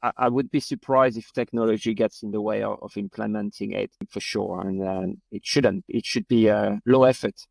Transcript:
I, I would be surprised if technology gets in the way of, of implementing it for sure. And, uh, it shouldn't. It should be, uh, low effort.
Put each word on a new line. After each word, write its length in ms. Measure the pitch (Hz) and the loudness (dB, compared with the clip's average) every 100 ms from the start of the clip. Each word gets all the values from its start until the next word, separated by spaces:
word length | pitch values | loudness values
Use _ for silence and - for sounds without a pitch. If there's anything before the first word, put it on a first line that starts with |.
I, 100 | 123 - | -4 0
I 120 | 123 | 0
would 220 | 123 127 | 2 0
be 100 | 151 | -2
surprised 560 | - 139 - 135 131 113 | -2 -8 0 4 4 2
if 140 | - | -8
technology 640 | - 120 117 113 110 113 | -6 -4 0 2 2 0
gets 280 | 104 110 - | 0 0 -2
in 80 | 107 | -8
the 100 | 104 | -4
way 220 | 104 107 | -2 -2
of, 160 | 104 104 | -2 -6
of 140 | - - | -8 -8
implementing 760 | 101 - 107 107 104 - 101 | -8 -6 -6 -4 -6 -6 -6
it 180 | 101 101 _ - | -4 -6 _ -10
for 100 | - | -10
sure. 400 | - 110 98 92 98 | -6 -4 -4 -4 -4
And, 160 | 95 | -4
uh, 240 | 95 95 92 - _ | -4 -4 -4 -8 _
it 140 | 107 | -14
shouldn't. 400 | - - 120 98 - | -2 2 2 0 -4
It 160 | 113 | -6
should 240 | - 123 - | -4 -6 0
be, 220 | 120 110 | 4 4
uh, 260 | 104 104 104 120 | 4 2 -2 2
low 180 | 131 | 6
effort. 300 | 127 127 113 - - | 6 4 -4 -8 -20